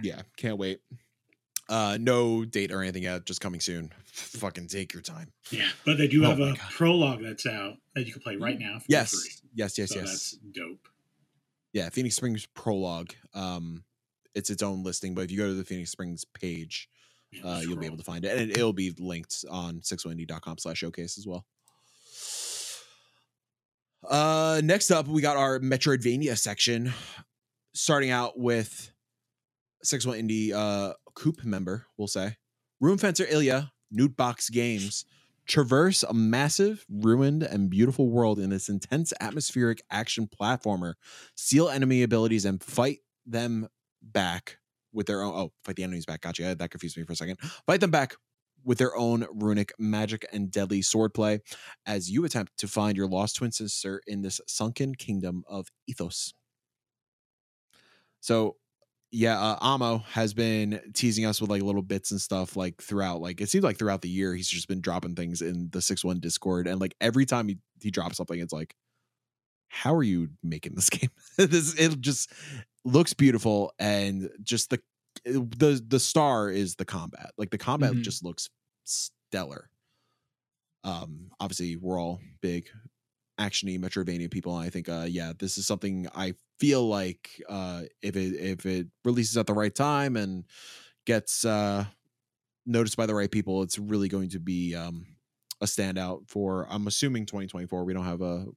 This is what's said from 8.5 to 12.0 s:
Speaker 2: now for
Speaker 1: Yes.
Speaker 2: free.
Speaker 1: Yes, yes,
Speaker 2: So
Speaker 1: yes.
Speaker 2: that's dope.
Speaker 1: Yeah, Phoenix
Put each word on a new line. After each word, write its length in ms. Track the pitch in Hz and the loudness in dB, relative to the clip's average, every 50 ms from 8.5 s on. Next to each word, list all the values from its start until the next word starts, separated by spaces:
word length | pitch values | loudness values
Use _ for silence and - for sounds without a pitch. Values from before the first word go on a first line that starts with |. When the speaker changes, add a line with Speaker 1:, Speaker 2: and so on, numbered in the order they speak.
| 131 110 | -4 -4
Speaker 2:
now 200 | 110 104 104 117 | -6 -8 -10 -6
for 60 | - - | 0 4
Speaker 1:
Yes. 220 | 147 147 113 - | 4 4 4 2
Speaker 2:
free. 200 | - 92 - - - - - _ - | -2 -4 -6 -8 -12 -16 -20 _ -6
Speaker 1:
Yes, 240 | 113 107 98 - - | -4 -4 -2 -2 -2
yes, 120 | 101 95 | -4 -4
Speaker 2:
So 80 | - 98 | -4 -4
Speaker 1:
yes. 100 | 92 95 | -6 -6
Speaker 2:
that's 220 | 95 98 - - - - 110 104 | -6 -6 -8 -8 -10 -12 -16 -16
dope. 360 | 98 92 87 85 92 - _ - _ _ _ _ _ _ _ _ _ _ _ _ _ _ _ _ - | -12 -12 -12 -12 -12 -16 _ -20 _ _ _ _ _ _ _ _ _ _ _ _ _ _ _ _ -4
Speaker 1:
Yeah, 160 | 104 87 85 | -4 -4 -4
Phoenix 260 | - 131 | -2 -2